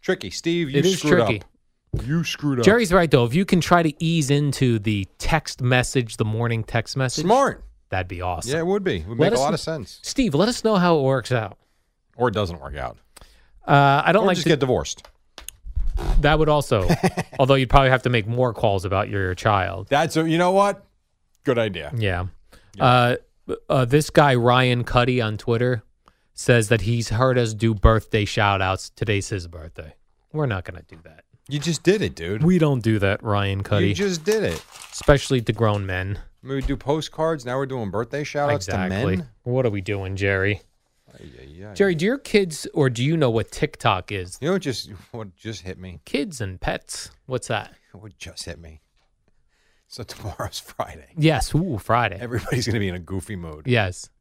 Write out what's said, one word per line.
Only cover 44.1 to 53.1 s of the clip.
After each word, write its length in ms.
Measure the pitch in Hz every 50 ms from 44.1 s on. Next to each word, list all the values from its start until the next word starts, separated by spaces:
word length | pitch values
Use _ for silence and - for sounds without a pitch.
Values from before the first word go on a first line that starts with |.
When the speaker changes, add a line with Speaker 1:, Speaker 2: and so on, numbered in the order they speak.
Speaker 2:
is? 240 | 104 98 90 90 - -
Speaker 1:
You 60 | 127 156
know 40 |
what 100 | 190 190
just, 280 | - 143 117 - - - 107 87 - _
what 240 | - 120 110 98 87
just 280 | _ - 110 110 92
hit 160 | 92 95 87 -
me? 220 | 92 92 87 85 _
Speaker 2:
Kids 380 | - - 262 285 214 160 120
and 180 | 107 95 92 -
pets. 500 | - - - - _ - - - - - - _ _
What's 240 | - 127 120 - -
that? 240 | 120 104 - - - _ _ _
Speaker 1:
What 240 | _ 92 104 110 101 _
just 260 | - 95 92 - -
hit 160 | 85 82 80
me? 220 | 82 80 80 78 _ _ _ _ _ _ _ _ _ _ _ _ _ _ _ _ _ _ _ _ _ _
So 140 | - -
tomorrow's 560 | 113 - - - - 101 87 - 113 104 - -
<laughs> 180 | - - -
Friday. 320 | - 101 92 - - - _ _
Speaker 2:
Yes. 380 | 165 147 156 156 117 - - -
Ooh, 240 | 151 180 190 131 98
Friday. 400 | - - 110 120 117 104 92 98
Speaker 1:
Everybody's 460 | 123 117 123 110 - - - 113 98
gonna 120 | 117 107 113
be 100 | 101 95
in 60 | 90
a 40 | 90
goofy 360 | 85 76